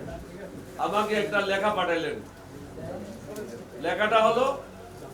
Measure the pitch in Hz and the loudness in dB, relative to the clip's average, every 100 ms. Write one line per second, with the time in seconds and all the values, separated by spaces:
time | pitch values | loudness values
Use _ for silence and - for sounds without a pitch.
0 | 135 - - 185 196 - - - 160 202 | -8 -10 -10 -12 -12 -12 -12 -2 0 2
1 | 208 214 - 202 196 196 208 185 170 165 | 2 2 2 2 2 2 2 2 2 2
2 | 151 107 - - - 139 - - 165 185 | 0 -4 -8 -16 -16 -14 -14 -10 -8 -8
3 | 208 - - 175 208 - - - 160 180 | -8 -10 -10 -8 -8 -10 -12 -4 0 2
4 | 214 220 226 233 269 277 - - - - | 6 8 8 6 4 2 -4 -14 -14 -14
5 | - | -12